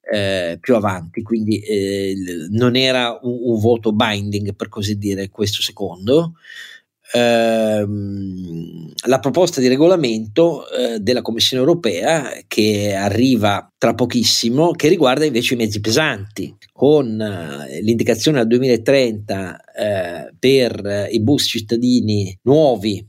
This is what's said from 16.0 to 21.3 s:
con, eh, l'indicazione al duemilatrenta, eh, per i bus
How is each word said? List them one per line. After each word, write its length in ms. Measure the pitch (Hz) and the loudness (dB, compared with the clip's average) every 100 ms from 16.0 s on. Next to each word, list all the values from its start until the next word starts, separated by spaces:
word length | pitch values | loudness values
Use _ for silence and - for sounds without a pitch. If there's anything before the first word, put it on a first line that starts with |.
| 156 98 101 - 85 - _ | 0 -4 -12 -10 -12 -12 _
con, 480 | _ 131 151 123 110 | _ 4 4 2 -4
eh, 600 | 107 92 80 71 69 71 | -6 -6 -8 -10 -10 -4
l'indicazione 580 | 107 113 120 113 151 147 | 0 2 2 2 2 2
al 60 | 113 | 2
duemilatrenta, 1120 | 123 131 113 110 139 123 104 104 98 92 - _ - | 2 2 2 4 2 2 -2 -6 -6 -8 -12 _ -4
eh, 560 | 110 98 87 85 62 _ | -2 -2 -4 -8 -14 _
per 680 | 123 135 117 - 98 101 98 | 4 4 2 -2 -4 -4 -2
i 100 | 113 | 0
bus 240 | 107 | 2